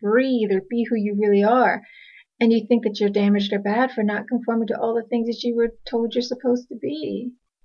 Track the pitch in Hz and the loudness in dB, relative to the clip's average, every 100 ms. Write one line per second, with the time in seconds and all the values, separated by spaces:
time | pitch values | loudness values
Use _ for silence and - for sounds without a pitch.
0 | 208 233 269 247 208 190 - 233 226 233 | 0 2 2 0 0 0 -2 -4 -2 -2
1 | 208 202 208 202 208 254 208 180 - - | -2 0 2 4 4 4 2 0 -8 -20
2 | - - _ _ 226 226 208 233 214 208 | -20 -20 _ _ 2 2 2 0 0 0
3 | 202 202 202 202 - 202 202 220 254 240 | 0 2 2 2 0 -2 0 0 0 0
4 | 208 208 - 247 - 226 220 - 233 233 | -2 -2 -4 -4 -2 -2 -2 -2 -2 -2
5 | 226 240 226 226 240 233 233 - - 233 | -2 -2 -2 -4 -2 0 -2 -2 -6 -4
6 | 233 240 247 247 254 247 - 226 - 302 | -2 -2 -4 -4 -2 -2 -4 -10 -8 -6
7 | 302 202 247 - _ _ | -6 -6 -8 -14 _ _